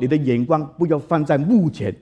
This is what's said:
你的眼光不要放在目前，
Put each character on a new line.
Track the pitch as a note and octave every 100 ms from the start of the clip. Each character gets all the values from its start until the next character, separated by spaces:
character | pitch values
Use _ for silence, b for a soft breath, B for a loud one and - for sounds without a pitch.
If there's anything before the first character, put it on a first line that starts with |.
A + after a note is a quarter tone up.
你 | B2+
的 | D#3
眼 | C3 A#2+ B2
光 | D#3 D3 -
不 | E3
要 | D3+
放 | - E3
在 | D3+ D3
目 | D#3 A#3 D#3+
前， | - G#2+ -